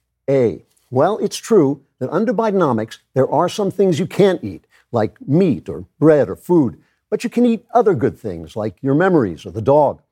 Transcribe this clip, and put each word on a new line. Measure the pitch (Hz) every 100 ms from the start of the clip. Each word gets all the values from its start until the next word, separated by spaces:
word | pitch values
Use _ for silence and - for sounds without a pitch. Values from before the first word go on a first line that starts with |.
| _ _ -
A. | 135 117 78 _ _ _
Well, | 123 165 214
it's | 202 -
true | - 220 135 143 _ _
that | 127
under | 165 226
Bidenomics, | 208 226 196 156 113 110 - _
there | 139 135
are | 139 175
some | - 196
things | - 196 151
you | 180
can't | - 196 175
eat, | 104 - _ _ _
like | 117 107 - 254
meat | 151 190 95 -
or | 76 95 _
bread | 151 151 113
or | 87
food, | - 175 120 76 _ _ _
but | 214
you | 240
can | - 240
eat | 226 -
other | 233 208 151
good | 123 80
things, | 110 85 80 113
like | 107 -
your | 135 143
memories | 190 170 104 80
or | 98
the | 92
dog. | 107 147 135 90 _